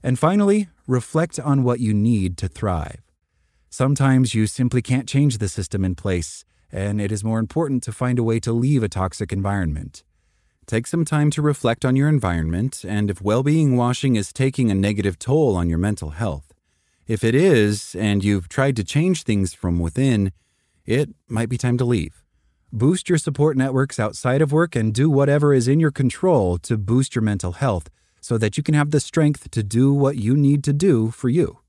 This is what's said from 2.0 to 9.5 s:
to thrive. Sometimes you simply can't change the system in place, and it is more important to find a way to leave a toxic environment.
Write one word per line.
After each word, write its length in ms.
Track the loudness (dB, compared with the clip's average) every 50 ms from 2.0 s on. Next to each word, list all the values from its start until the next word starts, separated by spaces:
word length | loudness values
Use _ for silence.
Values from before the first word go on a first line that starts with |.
| 2 2 2 2 0 -2 -4 -4
to 80 | -8
thrive. 560 | -8 -6 -4 -4 -2 -2 -2 -4 -8 -12 -16 _ _ _ _ _ _ _ _ _ _ _ _ _ _
Sometimes 640 | -6 -2 0 0 2 2 2 4 4 4 2 2 2
you 140 | 0 0
simply 360 | 0 0 -2 -2 0 0 -2 -2
can't 260 | 0 -2 -2 -2 -2
change 300 | 0 2 2 2 0 0
the 100 | -4 -6
system 360 | -4 -6 -8 -6 -4 -2 -2
in 120 | -2 -2
place, 480 | -4 -4 -4 -2 -2 -4 -6 -10 -18 -20 _ _ _ _ _
and 300 | -8 -6 -4 -4 -4 -4
it 100 | -4 -4
is 140 | -4 -4 -4
more 160 | -2 -2 -2
important 420 | -2 -4 -2 -4 -2 -2 -2 -4 -4
to 100 | -6 -6
find 280 | -4 -2 -2 0 0
a 40 | 0
way 140 | 0 0 -2
to 120 | -2 -2 -2
leave 320 | 0 0 2 2 2 0
a 40 | -2
toxic 440 | -2 -2 -4 -4 -4 -6 -8 -6 -4
environment. 720 | -4 -2 -2